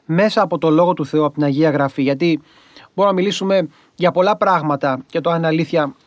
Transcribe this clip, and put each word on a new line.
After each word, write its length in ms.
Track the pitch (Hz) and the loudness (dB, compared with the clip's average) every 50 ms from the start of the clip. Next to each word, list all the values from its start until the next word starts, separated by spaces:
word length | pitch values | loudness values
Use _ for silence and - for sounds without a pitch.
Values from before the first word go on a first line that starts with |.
| _ | _
μέσα 380 | - 160 170 202 214 - 220 | -2 0 2 2 2 2 0
από 160 | 196 165 170 156 | 0 0 -2 -2
το 120 | 160 160 | 0 2
Λόγο 220 | 156 160 175 175 | 4 4 4 2
του 140 | 180 - 151 | 2 -2 -4
Θεού, 180 | - - 151 151 | -2 0 0 0
από 100 | 143 - | 0 0
την 100 | 147 147 | -2 -2
Αγία 260 | 143 135 143 160 156 | 0 0 2 0 0
Γραφή. 320 | 143 143 139 135 - - | 2 0 -2 -2 -2 -2
Γιατί 380 | 135 135 139 135 175 170 160 147 - _ _ _ _ _ - - - - - | -2 -2 0 0 0 0 0 -2 -4 _ _ _ _ _ -20 -20 -20 -12 -4
μπορούμε 200 | - 196 202 190 | 0 0 2 2
να 60 | 180 | 0
μιλήσουμε 480 | 185 202 185 - 190 196 196 190 170 147 - _ _ _ _ | -2 -2 -4 -4 -2 0 0 0 0 -2 -8 _ _ _ _
για 160 | - 170 175 | -2 -2 0
πολλά 260 | - 180 180 196 214 | 2 2 2 2 2
πράγματα, 600 | 208 214 196 185 165 151 151 143 139 - 139 131 131 - _ | 0 2 2 2 2 0 -2 -2 -2 -2 -2 -4 -4 -8 _
για 100 | - 165 | -6 -4
το 100 | 147 175 | -2 -2
αν 60 | 170 | -2
είναι 100 | 165 165 | 0 0
αλήθεια 480 | 160 160 160 165 - - 160 147 143 - _ _ | 0 0 -2 -2 -2 0 -2 -2 -2 -6 _ _